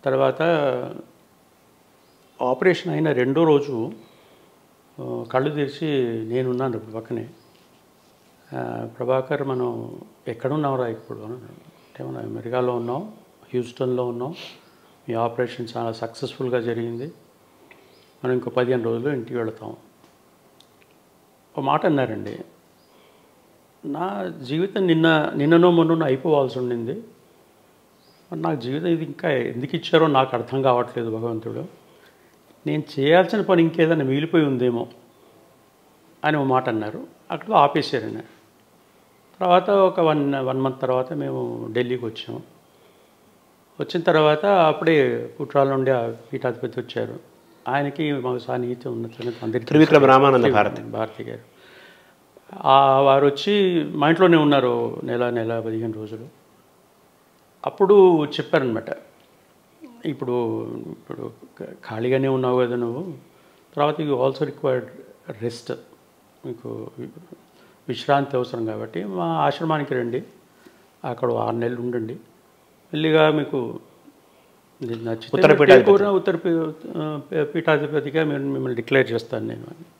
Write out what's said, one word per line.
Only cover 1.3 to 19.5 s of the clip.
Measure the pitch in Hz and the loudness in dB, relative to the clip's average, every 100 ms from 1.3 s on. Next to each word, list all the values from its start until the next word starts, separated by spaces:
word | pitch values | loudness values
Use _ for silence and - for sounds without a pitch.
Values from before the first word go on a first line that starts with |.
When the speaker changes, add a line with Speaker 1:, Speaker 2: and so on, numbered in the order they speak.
| _ _ _ _ _ _ _ _ _ _ _ | _ _ _ _ _ _ _ _ _ _ _
Speaker 1:
ఆపరేషన్ | 127 127 185 165 180 | -2 2 2 2 -2
అయిన | 151 156 | -2 0
రెండో | 127 123 135 | 2 0 2
రోజు, | 156 147 143 120 120 220 - _ _ _ _ _ _ _ _ - | 4 4 2 -4 -6 -8 -20 _ _ _ _ _ _ _ _ -14
ఆ, | 127 120 117 | -10 -10 -6
కళ్ళు | 127 139 | -4 -2
తెరిచి | 147 139 - 160 139 123 113 110 | -2 -6 -4 -4 -2 -2 -4 -4
నేనున్నాను | 123 127 123 131 110 | -4 -2 -2 -4 -6
అప్పుడు | 107 110 | -10 -14
పక్కనే. | 110 117 120 - _ _ _ _ _ _ _ _ _ _ _ 131 | -8 -10 -10 -16 _ _ _ _ _ _ _ _ _ _ _ -10
ఆ, | 123 117 117 117 | -8 -8 -10 -8
"ప్రభాకర్, | 123 131 131 143 | -2 -2 -2 -4
మనం | 139 127 123 117 117 - - _ - | -4 -4 -4 -6 -12 -16 -20 _ -12
ఎక్కడున్నావురా | 117 131 151 143 131 120 | -8 -6 -4 -2 -2 -4
ఇప్పుడు?" | 110 - 110 | -8 -14 -16
అని | 107 | -14
అన్నాడు. | - - - - _ _ - | -16 -16 -20 -20 _ _ -16
అంటే, | |
"మనం | 131 127 113 | -12 -10 -10
అమెరికాలో | 113 117 127 123 123 | -10 -6 -2 -2 -2
ఉన్నాం, | 117 135 214 - _ _ | -4 -6 -8 -16 _ _
హ్యూస్టన్లో | - 127 113 - 131 123 123 | -8 -6 -6 -6 -4 -2 -4
ఉన్నాం, | 120 127 180 - - _ _ _ _ - | -6 -8 -10 -18 -20 _ _ _ _ -8
మీ | 113 | -2
ఆపరేషన్ | 117 117 120 - 117 117 | -2 -2 -6 -6 -10 -6
చాలా | 117 | -6
సక్సెస్‌ఫుల్‌గా | 113 117 - 127 - 127 123 | -6 -10 -8 -12 -6 -4 -2
జరిగింది, | 117 117 117 117 143 - _ _ _ _ _ - _ _ _ _ | -2 -4 -6 -8 -12 -16 _ _ _ _ _ -20 _ _ _ _
మనం | 127 | -2
ఇంకో | 127 123 | -2 -2
పదిహేను | 127 123 127 | -2 0 0
రోజుల్లో | 113 117 131 | -2 -4 -4
ఇంటికి | 135 110 123 | -6 -6 -6
వెళతాం." | 113 | -6